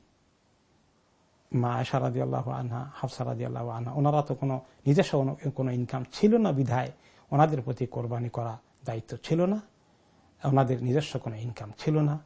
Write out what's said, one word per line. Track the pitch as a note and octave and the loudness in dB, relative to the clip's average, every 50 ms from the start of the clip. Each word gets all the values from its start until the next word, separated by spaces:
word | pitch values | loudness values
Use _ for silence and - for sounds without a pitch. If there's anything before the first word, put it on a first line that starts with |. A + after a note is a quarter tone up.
| _ _ _ _ _ _ _ _ _ _ _ _ _ _ _ _ _ _ _ _ _ _ _ _ _ _ _ _ _ - - | _ _ _ _ _ _ _ _ _ _ _ _ _ _ _ _ _ _ _ _ _ _ _ _ _ _ _ _ _ -4 0
মা | B2+ A#2+ A#2+ A#2+ | 0 2 2 0
আয়েশা | A#2+ B2+ - - C3 | 0 -2 0 0 0
রাদিয়াল্লাহু | B2+ B2+ A#2+ C3 C3 B2+ C3 B2+ A2 B2 | 0 0 0 -2 -2 -2 -2 -2 -2 -4
আনহা, | C3 C3 B2+ A#2+ A2+ B2 C3 C#3+ - | -4 -4 -4 -6 -6 -6 -8 -10 -10
হাফসা | - - B2 - - B2 | -8 -8 -6 -4 -4 -4
রাদিয়াল্লাহু | B2 A#2+ A#2 A#2+ B2 B2 B2 A#2+ A#2+ | -4 -4 -4 -4 -6 -6 -6 -6 -6
আনহা, | A2+ A#2 A#2+ A#2+ B2+ | -6 -6 -6 -4 0
ওনারা | D3 C#3+ D3 D3 D3 | 2 2 4 4 2
তো | C#3+ - C3+ | 2 0 -2
কোনো | - C#3+ C3+ C3 C3 - - _ _ - | -2 -2 -2 -2 -4 -6 -12 _ _ 2
নিজস্ব | C#3 D3 F#3+ - - - | 2 4 4 4 2 2
কোনো, | C#3+ C3+ C3+ D3 - - C#3 | 0 0 0 -2 -4 -6 -6
কোনো | - - C3 B2+ | -4 -2 -2 -2
ইনকাম | B2 B2 B2 - - B2+ B2 - | 0 -2 -2 -2 -4 -6 -6 -6
ছিল | - - - G#3+ A3+ | -2 2 4 6 6
না | A#3 G#3+ F3+ | 6 4 4
বিধায় | D3+ C3 C3+ A#2 A#2+ B2+ B2+ - - - _ - - - - - | 2 2 2 2 2 0 0 -2 -6 -12 _ -20 -20 -20 -8 0
ওনাদের | C#3+ C#3+ D#3 D#3+ D3+ C3+ | 4 6 6 6 4 0
প্রতি | A#2 C3 B2 - B2 | -2 -4 -4 -4 -4
কোরবানি | - - A#2+ A#2+ A#2 A#2+ A#2+ A#2+ A#2+ | -4 -4 -4 -4 -4 -4 -4 -4 -4
করা | - B2 A#2 A#2 A2+ - _ _ _ _ - | -4 -4 -6 -6 -6 -10 _ _ _ _ -8
দায়িত্ব | B2 A2+ A2+ A2+ - B2 A2+ - | -8 -8 -6 -8 -10 -12 -8 -2
ছিল | - D#3+ E3 F3+ | 0 2 2 4
না, | F#3+ G#3 G#3+ - - _ _ _ _ _ _ _ _ _ _ _ _ _ - - | 2 2 0 -4 -10 _ _ _ _ _ _ _ _ _ _ _ _ _ -4 0
ওনাদের | C#3+ C3 C3+ C3+ B2 B2+ A#2+ A#2+ | 2 4 4 4 4 2 0 0
নিজস্ব | B2+ B2+ D#3 D3 - - B2+ | 2 2 0 0 -2 -4 -6
কোনো | - A#2 A2 | -6 -6 -8
ইনকাম | G#2+ A#2 B2 A2+ - A2 G#2+ - | -6 -8 -8 -8 -8 -10 -12 -10
ছিল | - - D#3+ D#3 D#3 | -6 -2 2 2 4
না, | D3+ D3 D3 D3+ - | 4 2 2 -2 -6